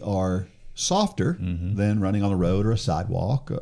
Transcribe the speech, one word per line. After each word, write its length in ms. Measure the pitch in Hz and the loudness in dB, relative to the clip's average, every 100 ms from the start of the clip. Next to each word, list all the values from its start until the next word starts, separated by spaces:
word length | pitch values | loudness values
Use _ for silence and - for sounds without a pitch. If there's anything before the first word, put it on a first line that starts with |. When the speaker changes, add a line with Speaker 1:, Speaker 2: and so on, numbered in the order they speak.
Speaker 1:
are 420 | 101 95 92 92 90 - - | -2 0 0 -2 -4 -12 -14
softer 600 | - - 185 208 - - | -6 0 2 2 0 -2
Speaker 2:
Mm-hmm. 400 | 175 90 85 90 101 | 0 -2 -2 -2 0
Speaker 1:
than 240 | 104 104 | 2 2
running 220 | 95 101 | 2 2
on 80 | 101 | 2
the 60 | 95 | 2
road 280 | 85 95 110 | 2 2 2
or 60 | |
a 60 | 113 | 0
sidewalk, 720 | - 80 92 85 90 135 - - | 0 -2 -2 -2 0 -2 -2 -8